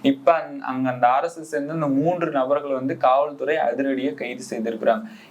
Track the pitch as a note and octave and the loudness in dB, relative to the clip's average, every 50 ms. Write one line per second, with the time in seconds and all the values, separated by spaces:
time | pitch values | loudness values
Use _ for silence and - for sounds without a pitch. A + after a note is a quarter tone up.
0 | - C3+ C#3 C3+ - E3+ E3 D#3+ D3 C#3+ C#3+ C#3 - - C3 C3 C3 B2+ B2+ B2 | 0 2 2 4 4 4 4 4 2 -4 -10 -10 -8 -6 -4 -2 0 0 0 4
1 | B2 B2 B2+ C#3 E3 E3+ - E3 D#3 - D3+ D3 C#3+ D3 D#3+ E3 D3+ C#3+ C3+ C#3 | 4 4 4 4 2 -2 -4 -8 -10 -6 -4 -4 -4 -4 -2 -2 0 0 2 2
2 | D3+ E3 F3+ E3+ E3 D#3 D3 C3+ B2+ C3 C#3+ D3 C#3+ C#3+ C3+ B2+ C3 C#3 E3 - | 2 2 2 0 0 0 0 0 2 2 0 0 0 -2 -4 -2 -2 -4 -2 2
3 | - B2+ C3 C#3 D3 D3+ C#3+ C#3 - C#3+ D#3 D#3 - - A#2+ C3 C#3 C#3 C3+ B2+ | 4 4 4 4 2 0 -2 -4 -2 -2 0 0 0 0 -2 -2 -2 -4 -2 -2
4 | B2+ D3 D3+ - A#2+ A#2+ B2 - - - B2+ A#2 A2 A2+ A2+ A2 - A#2 A2+ G#2+ | -2 -4 -4 -6 -8 -8 -10 -10 -10 -8 -6 -4 -4 -4 -4 0 2 2 2 0
5 | - - - - - - | -2 -10 -16 -20 -20 -12